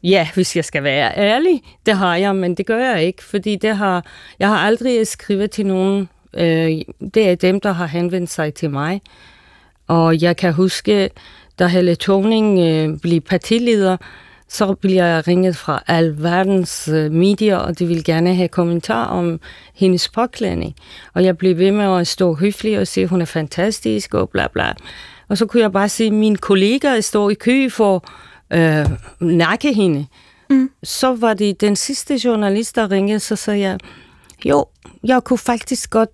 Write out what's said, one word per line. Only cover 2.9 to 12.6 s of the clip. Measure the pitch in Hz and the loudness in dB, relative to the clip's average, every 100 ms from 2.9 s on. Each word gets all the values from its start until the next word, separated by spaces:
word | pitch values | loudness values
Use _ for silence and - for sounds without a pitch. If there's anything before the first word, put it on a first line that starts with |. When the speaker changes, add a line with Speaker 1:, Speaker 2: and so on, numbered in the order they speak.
| 208 | 0
Speaker 1:
ikke, | 165 185 | -2 -4
fordi | - 208 208 202 | -8 -6 -4 -2
det | 220 208 | -2 -2
har, | 202 180 - - - - | -2 -2 -6 -20 -20 -2
jeg | 196 | 0
har | 208 | 2
aldrig | 190 233 240 240 220 | 2 0 0 0 0
skrevet | - - 202 208 | -6 -4 -2 -2
til | - 196 | -2 -2
nogen. | 190 190 196 190 _ _ | 0 0 0 -4 _ _
Øh, | - 170 165 165 160 - - - | -2 0 2 0 -2 -6 -12 -4
det | 220 208 | 2 2
er | |
dem, | 180 185 196 | 2 2 0
der | 208 | -2
har | 175 175 | -4 -4
henvendt | 165 175 185 175 | -4 -2 -4 -6
sig | - 156 | -6 -6
til | 147 156 | -4 -6
mig. | 139 147 196 _ - - _ _ _ _ _ _ | -4 -4 -6 _ -20 -20 _ _ _ _ _ _
Og | 170 165 165 | 2 2 2
jeg | 170 175 | 2 0
kan | 180 | -2
huske, | 156 185 - - 208 196 - - - _ - | 2 0 0 0 0 0 -6 -20 -20 _ -2
da | 180 | 2
Helle | 180 180 170 | 2 2 0
Thorning, | - 196 202 220 214 | 0 2 2 2 2
øh, | 190 | 4